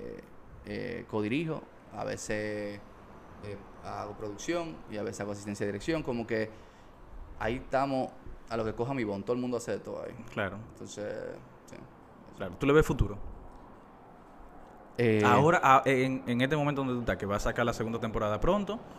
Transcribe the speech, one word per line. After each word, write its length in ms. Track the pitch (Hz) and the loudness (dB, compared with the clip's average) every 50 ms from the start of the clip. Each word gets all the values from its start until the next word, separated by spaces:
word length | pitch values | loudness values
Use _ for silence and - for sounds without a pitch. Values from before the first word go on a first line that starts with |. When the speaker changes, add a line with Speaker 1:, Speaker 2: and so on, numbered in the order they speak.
| - - - - - - - - - - - - - | -8 -10 -10 -12 -14 -16 -18 -18 -18 -18 -18 -14 -10
Speaker 1:
eh, 400 | 101 104 104 101 92 90 - - - | -8 -6 -6 -4 -6 -6 -8 -6 -4
codirijo, 520 | - 107 104 107 123 151 170 160 151 - - - - - - - - | -2 -2 0 0 0 0 0 -2 -4 -6 -8 -12 -18 -20 -18 -14 -10
a 60 | 104 107 | -6 -6
veces, 760 | 104 104 107 - - 110 107 107 107 107 104 104 104 101 101 - - - - - - - - - - - - - | -4 -6 -6 -4 -4 -4 -2 -2 -4 -4 -4 -6 -6 -8 -10 -14 -16 -18 -20 -20 -18 -18 -18 -18 -18 -16 -14 -12
eh, 140 | 104 101 98 - - - - - | -10 -10 -10 -12 -16 -16 -14 -12
hago 300 | 98 104 104 101 104 101 | -8 -6 -6 -6 -6 -8
producción 600 | - 110 104 101 - - 160 170 175 170 160 - - - - | -8 -8 -8 -8 -6 -4 -2 -2 -2 -2 -4 -8 -12 -10 -8
y 60 | 107 | -6
a 60 | 101 104 | -4 -4
veces 180 | 104 101 - | -4 -4 -4
hago 100 | 101 104 | -6 -6
asistencia 340 | 104 101 101 104 101 - 107 | -6 -6 -6 -6 -4 -2 -2
de 60 | 101 101 | -2 -2
dirección, 300 | 101 - 165 160 156 151 | -2 -2 0 0 0 0
como 220 | 139 123 117 113 | 0 -2 -2 -2
que 220 | - 117 110 107 104 - - - - - - - - - - - - - - - - - - | 0 0 0 0 -2 -6 -10 -18 -18 -20 -20 -20 -20 -20 -20 -18 -16 -14 -14 -12 -12 -8 -4
ahí 160 | 110 110 123 | -2 -2 -2
estamos 560 | 131 127 - - 131 139 139 135 131 123 - - - - - - - - - | -2 -2 0 0 2 2 2 2 0 0 -2 -6 -10 -14 -12 -12 -12 -8 -4
a 60 | 113 | -2
lo 60 | 113 110 | -2 0
que 80 | 110 104 | 0 0
coja 200 | 117 117 135 139 | -2 -2 -2 0
mi 100 | 131 113 | 0 0
bon, 200 | 104 98 98 98 | -2 -2 -2 -2
todo 100 | - 123 | 0 0
el 60 | 123 | 0
mundo 160 | 123 123 123 | 0 -2 -2
hace 140 | 117 - - | -2 -2 -2
de 80 | 104 90 | -4 -4
todo 240 | - - - 78 80 | -4 -6 -8 -6 -8
ahí. 100 | - - - - - - | -8 -10 -12 -12 -6 -4
Speaker 2:
Claro. 240 | 117 101 92 95 104 113 - - | -2 -2 -2 -2 -6 -12 -14 -14
Speaker 1:
Entonces, 320 | - 107 101 - - 104 104 101 - 85 85 - - - - - - - - | -14 -14 -12 -8 -8 -6 -6 -6 -6 -8 -8 -10 -12 -14 -18 -20 -20 -20 -18
sí. 60 | - - - - - - - - - - - - - | -16 -16 -16 -18 -20 -20 -20 -20 -20 -20 -20 -16 -12
Speaker 2:
Claro. 180 | - 101 92 90 - | -10 -8 -8 -4 0
¿Tú 60 | 135 | 4
le 80 | 139 143 | 6 8
ves 120 | 156 151 | 8 6
futuro? 320 | - 156 120 104 98 101 - - - - - - - - - - - - - - - - - - - - - - - - - - - - - - - - - - - - | 6 4 2 2 0 -2 -6 -8 -8 -10 -12 -14 -16 -16 -18 -18 -18 -20 -20 -20 -20 -20 -20 -20 -20 -20 -20 -20 -20 -20 -20 -20 -20 -18 -18 -18 -18 -20 -20 -20 -8 -2
Speaker 1:
Eh, 240 | - 120 113 107 107 104 | 2 4 6 6 8 8
Speaker 2:
Ahora, 360 | 120 120 127 143 160 175 180 - | 8 8 8 8 8 6 8 8
a-, 180 | 135 135 135 - | 8 8 8 8
en, 380 | 131 135 127 131 131 131 131 - | 6 6 6 4 2 0 -2 -2
en 140 | 127 120 120 | 0 2 4
este 140 | 131 135 156 | 4 4 4
momento 240 | 151 143 147 139 139 | 4 2 2 2 2
donde 120 | 135 131 123 | 0 0 0
tú 40 | 123 | 0
estás, 160 | 117 113 95 | 0 0 0
que 80 | - 104 | 0 0
va 120 | 98 101 | 0 0
a 20 | 107 | 2
sacar 260 | - 123 107 123 120 | 2 2 2 2 2
la 80 | 120 110 | 2 2
segunda 260 | - 110 110 113 113 | 0 0 -2 -2 -2
temporada 400 | 117 110 107 113 107 104 107 104 | -2 -2 0 0 2 2 2 4
pronto, 340 | - 160 190 208 202 190 208 240 - - - | 4 4 4 4 2 -2 -4 -6 -8 -12 -12